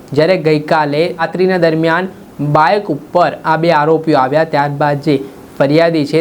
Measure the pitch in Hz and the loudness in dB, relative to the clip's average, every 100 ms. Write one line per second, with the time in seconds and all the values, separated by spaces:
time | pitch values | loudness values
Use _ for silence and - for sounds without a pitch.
0 | - 131 160 185 156 156 151 160 151 143 | -8 0 2 2 0 0 0 0 0 -2
1 | 175 - 165 175 185 185 165 160 165 165 | -2 -2 -6 -2 0 2 2 2 0 0
2 | 185 - - - 143 151 160 208 202 143 | -2 -10 -18 -8 -2 2 2 0 -2 -8
3 | - 175 165 131 165 160 165 156 147 160 | -4 0 0 -2 -2 0 2 2 2 0
4 | - 143 131 147 160 147 143 143 147 143 | 2 0 2 0 0 -2 -2 -2 -2 -2
5 | 156 135 - - - - 139 151 170 165 | 0 -2 -2 -16 -14 -2 0 2 2 0
6 | 139 156 | -2 -2